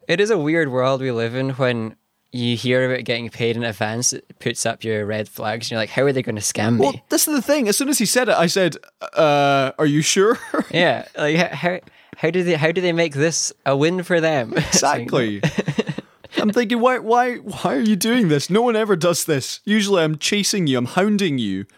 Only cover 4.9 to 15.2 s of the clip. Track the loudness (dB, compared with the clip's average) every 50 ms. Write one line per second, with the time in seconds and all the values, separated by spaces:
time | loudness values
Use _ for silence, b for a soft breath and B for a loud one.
4.9 | -2 -2 -2 -4 -4 -4 -6 -8 -10 -8 -6 -6 -6 -6 -6 -6 -4 -4 -4 -2
5.9 | 0 0 2 2 2 0 -2 -4 -4 -4 -4 -4 -2 -2 0 2 2 2 2 2
6.9 | 0 -4 -4 -2 0 0 0 0 0 0 0 2 2 2 2 2 0 0 0 0
7.9 | 0 0 0 0 2 2 2 2 2 2 2 2 2 2 0 0 0 -4 -10 -20
8.9 | _ _ -14 -4 2 4 4 4 4 4 4 4 4 4 2 0 0 0 2 2
9.9 | 2 2 2 2 2 4 4 4 2 0 -4 -6 -4 -4 -4 -2 0 2 2 2
10.9 | 2 0 -4 -8 -6 -4 -2 0 2 2 0 0 -2 -4 -4 -4 -4 -4 -8 b
11.9 | b b b b -8 -4 -2 0 0 0 0 0 0 2 2 0 0 0 0 0
12.9 | 0 0 0 0 0 0 0 0 0 -2 -4 -6 -8 _ -2 0 2 2 2 2
13.9 | 0 -2 -2 0 0 2 2 2 0 0 -2 -2 -2 -2 -2 0 0 2 2 2
14.9 | 0 0 -2 -2 -2 0